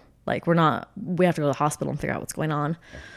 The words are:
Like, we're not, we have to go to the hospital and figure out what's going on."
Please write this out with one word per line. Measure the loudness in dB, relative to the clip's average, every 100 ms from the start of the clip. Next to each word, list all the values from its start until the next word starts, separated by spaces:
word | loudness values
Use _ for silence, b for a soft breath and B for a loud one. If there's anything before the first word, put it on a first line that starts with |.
| -12 _ -4
Like, | -2 2
we're |
not, | 4 4 2 -4 -10
we | -4 2 2
have | 4
to |
go | 0
to |
the | 2
hospital | 0 0 -4
and | -4
figure | -4
out | -4
what's | -6
going | -4 -2
on." | 0 -2 -4 B B B